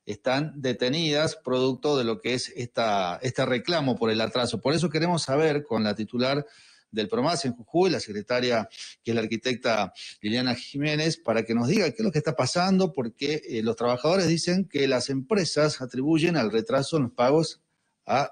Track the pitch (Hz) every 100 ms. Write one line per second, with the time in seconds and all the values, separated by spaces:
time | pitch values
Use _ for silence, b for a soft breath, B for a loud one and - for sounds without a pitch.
0 | - 104 - 131 151 143 127 123 123 151
1 | 160 147 156 - - 127 131 127 151 139
2 | 113 107 120 127 - - 120 - 113 101
3 | 90 87 131 127 127 123 - 170 139 110
4 | 113 110 110 123 120 110 131 151 165 156
5 | 170 170 - 139 160 147 147 110 107 104
6 | 107 120 127 143 147 B B B B 107
7 | 107 113 143 170 131 120 110 165 185 127
8 | - 104 101 123 123 117 104 B B B
9 | - 117 110 113 127 120 123 110 95 B
10 | B B 104 120 127 120 - 139 147 151
11 | 156 - - 110 110 117 120 214 170 -
12 | 220 151 160 151 127 175 185 185 190 -
13 | 113 - 139 156 - 120 113 113 120 123
14 | 156 196 165 165 170 180 190 139 135 127
15 | 123 135 131 208 160 147 151 - 127 127
16 | 143 160 170 165 110 113 110 135 139 160
17 | 120 - 123 156 156 - _ _ _ _
18 | - 123 143